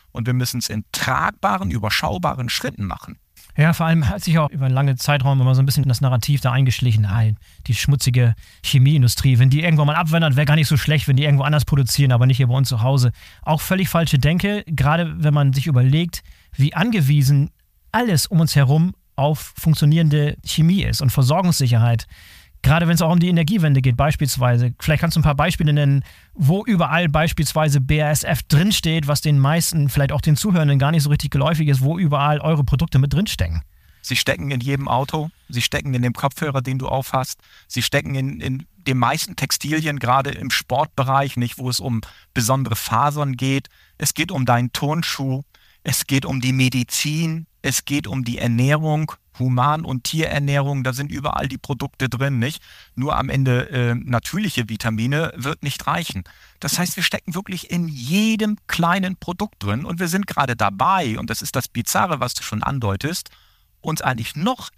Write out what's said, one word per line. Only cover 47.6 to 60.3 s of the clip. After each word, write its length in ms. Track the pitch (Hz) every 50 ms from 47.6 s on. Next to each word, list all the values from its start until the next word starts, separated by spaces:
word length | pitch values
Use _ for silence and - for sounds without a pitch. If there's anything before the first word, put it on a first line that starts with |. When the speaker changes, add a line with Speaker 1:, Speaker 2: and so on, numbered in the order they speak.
Speaker 1:
es 240 | - 131 120 - -
geht 220 | - 143 147 151
um 180 | - 131 131 123
die 140 | 117 120 -
Ernährung, 760 | - 120 117 117 123 139 151 151 156 156 151 151 156 151 - - _ _ _ -
Human- 460 | 123 131 127 123 123 147 151 156 170
und 200 | - 131 123 -
Tierernährung, 800 | - - 156 156 - 143 147 143 139 143 143 139 143 143 135 127
da 120 | 131 123
sind 160 | 127 143 147
überall 380 | - 143 139 147 - - 139 143
die 100 | 135 -
Produkte 500 | - - 139 120 143 139 _ - 135 123
drin, 300 | 123 117 139 139 139 120
nicht? 240 | 113 143 160 - _ - - - - _ -
Nur 220 | 123 131 151 -
am 120 | - 135 135
Ende, 420 | 139 139 135 131 123 123 131 -
äh, 240 | 165 123 123 120 117
natürliche 760 | 123 - - 120 113 - - - 190 214 175 - 127 117 104
Vitamine 640 | 113 101 - 117 110 110 117 127 143 151 165 156 -
wird 260 | - 117 139 165 - -
nicht 240 | 143 - - -
reichen. 380 | 139 156 175 160 - - 95 90 - - - - - _ -
Das 200 | - 156 - -
heißt, 180 | 180 175 -
wir 60 | 202 170
stecken 320 | - - - - - 156
wirklich 360 | 185 196 - 190 170 - -
in 160 | 175 175 175 160
jedem 680 | 147 131 120 131 170 202 214 220 220 202 214 214 214 - _
kleinen 500 | - - - 170 170 180 196 185 185 185
Produkt 460 | - - - 180 - 208 208 _ - -
drin 220 | - 202 123 160
und 160 | - 170 170
wir 80 | 185 165
sind 180 | 170 196 202
gerade 300 | -